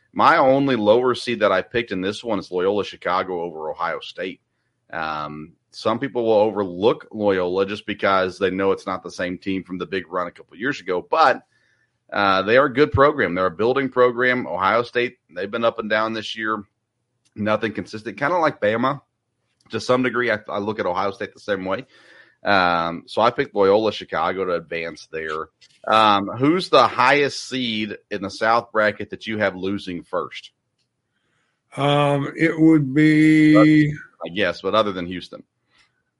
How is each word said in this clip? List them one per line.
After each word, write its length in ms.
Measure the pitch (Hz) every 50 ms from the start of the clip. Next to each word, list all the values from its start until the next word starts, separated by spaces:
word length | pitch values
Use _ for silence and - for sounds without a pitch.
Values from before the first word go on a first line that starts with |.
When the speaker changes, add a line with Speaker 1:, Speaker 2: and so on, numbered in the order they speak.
| _ _
Speaker 1:
My 240 | - 101 110 135 160
only 400 | 170 143 131 131 139 139 139 127
lower 380 | 110 104 104 107 123 127 127 120
seed 260 | - - 127 117 104
that 100 | 104 101
I 120 | 95 92
picked 300 | 90 - - 120 104 -
in 100 | 104 92
this 200 | 90 98 104 -
one 160 | - 117 107 95
is 120 | 92 -
Loyola 340 | 90 90 90 98 104 104 92
Chicago 560 | - - - - 90 90 92 95 92 92 85
over 300 | 85 87 78 78 78 78
Ohio 300 | 73 - 85 85 80 -
State. 420 | - - - - 92 95 - _ _ _ _ _ _ _ _ _ _ -
Um, 600 | - 82 80 78 78 76 76 76 76 76 78 85 _ _ _ _
some 300 | - - - 110 113 120
people 240 | 139 135 - 120 117
will 160 | 113 110 104
overlook 640 | 107 110 98 104 101 92 87 87 101 120 - 120 - -
Loyola 520 | - 110 104 101 95 92 90 90 90 95 98
just 220 | 98 107 107 -
because 540 | - 104 - - 101 98 95 92 92 90 -
they 100 | 98 92
know 220 | 90 95 98 98
it's 160 | 95 95 - 98
not 160 | 92 92 -
the 60 | 87
same 280 | - - 92 90 92 87
team 240 | - 101 95 95
from 160 | 87 - 92 90
the 80 | 87
big 220 | 78 95 95 85 78
run 180 | 87 92 87
a 60 | 87
couple 240 | - - 78 _ 76
years 240 | 85 110 139 139 -
ago, 200 | 92 92 90 90 85 -
but, 360 | - 160 156 135 123 - _ _ _ _ _ _ _ _ _ _ _ _ _ -
uh, 300 | - 101 101 98 95 95
they 140 | 95 101 117
are 100 | 131 143
a 80 | 147 117
good 160 | 131 147 135
program. 460 | - 131 139 147 151 143 110 87 87
They're 100 | 92 92
a 60 | 92
building 360 | 85 87 107 120 131 139 135 127
program. 600 | - 127 123 123 117 120 127 127 123 127 101 69
Ohio 340 | 85 90 95 95 107 117
State, 360 | 120 - - 120 120 123 - _ _ _
they've 160 | 80 87 98 101
been 160 | 107 117 117
up 140 | 117 113 113
and 100 | 110 104
down 240 | 107 107 110 113
this 240 | 113 110 104 - -
year. 280 | 113 110 110 110 107 98 _ _ _ _ _ _ _ _ _ _ _ _ _ -
Nothing 360 | - 101 107 107 107 - 110
consistent, 460 | 104 107 90 - - 107 107 117 98 95
kinda 180 | 143 143 180 180
like 220 | 160 147 - -
Bama, 400 | - 104 110 117 127 131 139 135 _ _ _ _ _ _ _ _ _ _ _ _ _ -
to 100 | - 110
some 220 | - - 127 127
degree, 280 | 127 127 117 120 123 113
I, 80 | 107 104 - -
I 100 | 76 104
look 200 | 101 107 104 110
at 80 | 101
Ohio 240 | 92 87 95 98 101
State 240 | 98 - 104 - -
the 60 | -
same 240 | - - 101 95 92
way. 220 | 95 95 113 143 _ _ _ _ _ - - - _ _ _
Um, 640 | - 101 101 95 90 87 87 85 85 85 85 - -
so 140 | - - 113
I 100 | 107 120
picked 240 | 117 - 139 117 -
Loyola 380 | 101 98 95 98 110 113 107
Chicago 520 | 101 - 95 - 92 87 80 90 95 92 95
to 100 | 92 87
advance 540 | 85 82 76 85 82 82 85 78 - - -
there. 360 | - 80 80 78 78 78 78 - _ _ _ _ _ _ -
Um, 400 | - 110 110 110 107 101 101 101 98
who's 400 | - 113 131 147 170 190 175 -
the 180 | 160 139 120
highest 640 | 113 - 127 123 127 143 147 143 127 - - - -
seed 480 | 127 131 127 117 110 107 107 104 107 - _ -
in 120 | 104 98
the 80 | 98 95
South 420 | - - 113 107 120 120 117 -
bracket 380 | - 107 107 107 104 - 104 -
that 160 | 98 - -
you 120 | 110 110 104
have 180 | 104 98 92
losing 460 | 92 90 98 101 98 - 95 90 82
first? 480 | 73 - - 87 76 - - - - - _ _ _ _ _ _ _ _ _ _ _ _ _ _ _ _ _ _ _ _ _ _ _ _ -
Speaker 2:
Um, 560 | 139 139 143 143 147 147 143 143 139 139 - -
it 220 | - 165 165 165 160
would 340 | 160 160 160 156 143 131 131
be 1000 | 151 156 156 156 151 156 156 156 156 156 156 151 156 156 156 156 151 151 147 147 - - - _ - 85
Speaker 1:
I 40 | 82
guess, 320 | 85 101 98 87 87 -
but 140 | - 95 98
other 180 | 110 110 101
than 140 | 92 90 85
Houston. 360 | 87 92 90 - - - - - _ _ _ _ _ _ _ _ _ _ _ _ _ _